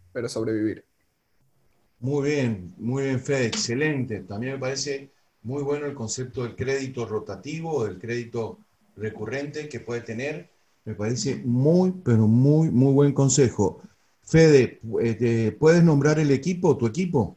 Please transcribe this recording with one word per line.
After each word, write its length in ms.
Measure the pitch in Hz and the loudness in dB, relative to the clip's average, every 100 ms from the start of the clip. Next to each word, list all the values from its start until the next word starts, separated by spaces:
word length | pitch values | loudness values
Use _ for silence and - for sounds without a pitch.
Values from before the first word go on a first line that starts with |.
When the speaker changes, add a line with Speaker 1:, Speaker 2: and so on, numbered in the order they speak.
| _ | _
Speaker 1:
pero 160 | 127 113 | -10 -8
sobrevivir. 560 | 117 113 110 107 - _ _ _ _ _ _ _ _ _ _ _ - | -6 -4 -2 -4 -6 _ _ _ _ _ _ _ _ _ _ _ -10
Speaker 2:
Muy 300 | 123 143 143 | -4 -2 0
bien, 440 | 147 123 98 87 - | 0 -2 -4 -10 -10
muy 260 | 113 135 135 | -6 -4 -2
bien, 140 | 127 | -4
Fede, 260 | 139 135 117 | -2 -2 -2
excelente. 760 | - - 120 156 139 120 101 | -4 -4 -2 -2 -2 -4 -8
También 320 | - 101 127 | -10 -10 -8
me 60 | 135 | -6
parece 520 | 131 135 143 139 135 _ _ _ | -6 -6 -6 -8 -12 _ _ _
muy 200 | 110 143 | -10 -6
bueno 220 | 139 147 143 | -4 -4 -6
el 100 | - | -8
concepto 480 | 110 - 123 131 | -10 -8 -8 -8
del 120 | 117 101 | -8 -6
crédito 500 | 131 135 131 123 107 | -4 -4 -6 -8 -6
rotativo, 800 | 107 - 98 139 160 165 147 107 | -6 -8 -14 -10 -10 -6 -4 -4
del 120 | 92 | -6
crédito 600 | 113 120 113 120 104 - _ _ _ - | -8 -8 -6 -8 -8 -10 _ _ _ -10
recurrente 720 | 107 - 107 135 147 151 147 | -10 -8 -8 -8 -8 -10 -10
que 100 | 120 | -12
puede 220 | - 120 | -8 -10
tener. 480 | 110 110 139 156 - _ _ _ 110 | -8 -8 -8 -8 -14 _ _ _ -12
Me 100 | 104 | -6
parece 420 | 110 127 139 107 | -4 -2 -4 -4
muy, 540 | 120 123 143 180 185 185 | -2 2 4 4 2 0
pero 240 | - 113 110 | 2 4 6
muy, 420 | 117 139 156 160 | 6 6 4 4
muy 240 | 123 135 | 4 4
buen 200 | 135 143 | 6 4
consejo. 680 | 135 139 131 123 - 98 - - _ _ _ | 4 2 4 2 2 -2 -2 -20 _ _ _
Fede, 560 | - 160 160 143 113 - 113 104 | 0 6 8 8 4 -2 -6 -2
eh, 540 | 117 107 120 117 110 - | -2 0 0 2 0 2
¿puedes 260 | 156 175 | 4 6
nombrar 360 | 170 143 147 156 | 6 4 2 2
el 120 | 147 | 2
equipo, 460 | 135 170 180 180 131 | 0 0 0 2 2
tu 80 | 117 | 0
equipo? 480 | 117 180 143 92 | -2 -2 0 -2